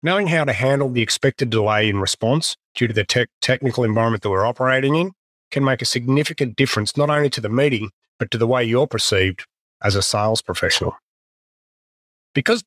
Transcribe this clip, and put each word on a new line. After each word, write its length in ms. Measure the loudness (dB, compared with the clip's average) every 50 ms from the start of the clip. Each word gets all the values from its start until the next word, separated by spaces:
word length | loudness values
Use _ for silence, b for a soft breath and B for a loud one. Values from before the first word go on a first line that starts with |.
Knowing 260 | 0 0 0 0 2 2
how 160 | 2 0 2
to 80 | 0
handle 360 | 0 0 2 2 2 2 0 0
the 140 | 0 0
expected 480 | 0 0 -2 0 0 -2 0 0 -2 0
delay 380 | 0 0 2 2 2 2 2 2
in 120 | 2 0
response 560 | -2 -2 -4 _ 0 0 2 2 0 -4 -8 _ _ _ _
due 120 | -2 -2
to 80 | 0 0
the 100 | -2 -2
tech-, 240 | 0 0 0 0 -2 _ _
technical 420 | -2 -2 -2 0 0 -2 0 0 0
environment 380 | 0 2 2 2 0 0 -2
that 80 | -2 0
we're 160 | 0 2 0
operating 480 | 0 0 0 0 2 2 2 2 2 2
in 180 | 0 0 -2 -6 _ _ _ _ _ _ _
can 140 | -2 0 2
make 180 | 2 0 0
a 40 | -2
significant 720 | -2 -2 -2 0 2 2 2 0 -2 -2 -4 -4 -4 0
difference, 400 | 0 0 0 0 -2 -2 -2 0
not 140 | 0 0 2
only 200 | 2 2 0 0
to 100 | -2 -4
the 80 | -4 -2
meeting, 400 | 0 2 2 2 0 0 -4 -8 _ _ _ _ _ _
but 120 | -6 -4
to 80 | -2 -2
the 80 | 0
way 180 | 0 2 0 0
you're 220 | 2 2 2 0
perceived 600 | 0 -2 -4 -2 0 2 2 2 0 -2 -6 -14 _ _ _ _ _ _ _
as 120 | -2 0 0
a 80 | 0
sales 380 | 0 0 -2 0 0 0 0 -2
professional. 560 | -2 -6 -6 -2 -2 -2 0 -2 -2 -4 -6 -8 _ _ _ _ _ _ _ _ _ _ _ _ _ _ _ _ _ _ _ _ _ _ _ _ _ _ _
Because 300 | -2 2 2 0 0 0